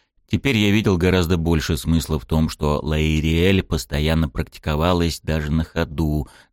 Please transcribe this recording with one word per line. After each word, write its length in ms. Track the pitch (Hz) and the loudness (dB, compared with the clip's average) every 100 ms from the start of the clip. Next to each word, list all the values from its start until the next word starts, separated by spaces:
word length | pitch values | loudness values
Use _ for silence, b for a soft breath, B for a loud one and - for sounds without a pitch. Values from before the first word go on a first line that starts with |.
| _ _ - | _ _ -6
Теперь 320 | - 139 110 | -2 0 2
я 140 | 104 | 2
видел 260 | 104 104 90 | 2 2 2
гораздо 400 | 90 90 82 87 | 2 2 2 0
больше 400 | 82 80 - 80 | 2 0 0 -4
смысла 420 | 78 82 - 76 | 0 -2 0 -6
в 60 | - | -2
том, 240 | 78 80 | 0 0
что 300 | - 76 73 | -2 -2 -2
Лаириэль 800 | 78 78 78 78 78 82 92 95 | -2 0 0 0 0 2 2 2
постоянно 680 | - 80 - 73 78 80 78 | 0 -6 -4 -2 0 0 -2
практиковалась 920 | - 80 - - 76 85 87 85 - | -4 -8 -8 -4 -2 0 2 0 -4
даже 280 | 80 78 73 | -4 -4 -2
на 140 | 80 | -2
ходу, 640 | 80 82 82 73 78 76 67 B B | -2 -4 -4 -2 -2 -2 -6 B B